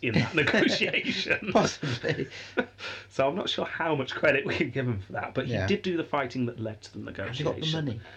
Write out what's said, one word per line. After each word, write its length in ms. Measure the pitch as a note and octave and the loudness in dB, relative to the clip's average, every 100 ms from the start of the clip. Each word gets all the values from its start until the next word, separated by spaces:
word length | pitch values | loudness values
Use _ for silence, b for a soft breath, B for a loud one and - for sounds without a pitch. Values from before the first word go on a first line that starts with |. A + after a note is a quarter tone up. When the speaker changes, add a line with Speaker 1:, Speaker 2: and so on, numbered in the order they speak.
Speaker 1:
in 120 | - | 2
that 200 | D3 A#2+ G3 | 2 4 4
Speaker 2:
<laughs> 0 | |
Speaker 1:
negotiation. 1120 | A3 G#3+ - - G3+ A3+ - F#3+ - - G#3+ | 4 6 4 4 2 0 0 -2 0 0 4
Speaker 2:
Possibly. 760 | A3 - - C#3+ A#2+ - - - B B B | 4 4 2 -2 -2 0 -2 -4 B B B
Speaker 1:
<laughs> 120 | B3 - B B B | -2 -4 B B B
So 180 | - C3+ | 0 2
I'm 80 | F#3 | 2
not 140 | - | -2
sure 160 | - - | -2 -2
how 300 | - E3 D3 | -2 0 0
much 180 | B2+ - | -2 2
credit 300 | D#3 C#3 - | 4 4 2
we 100 | - | 0
can 140 | C#3+ | 0
give 180 | C3+ B2+ | 0 -2
him 120 | G#2 | -2
for 100 | - | -4
that, 200 | - - | -6 -4
but 140 | - C#3 | -4 -2
he 60 | |
Speaker 2:
Yeah. 140 | G#2+ F#2+ | 0 2
Speaker 1:
did 140 | G3+ | 0
do 160 | F#3+ E3 | 0 -2
the 60 | D#3 | 0
fighting 400 | D3 B2 C3 B2 | -2 0 -2 -2
that 120 | - | -2
led 220 | A2 G#2+ | -6 -8
to 100 | - | -14
the 60 | G#2 | -12
Speaker 2:
And 360 | A2 G#2+ G2 C3 | -10 -8 -6 -2
he 80 | |
got 120 | D3+ - | -2 -2
the 60 | |
Speaker 1:
negotiation. 240 | D#3 D#3+ C#3+ | -2 -2 -2
Speaker 2:
money. 140 | A2+ b | -4 b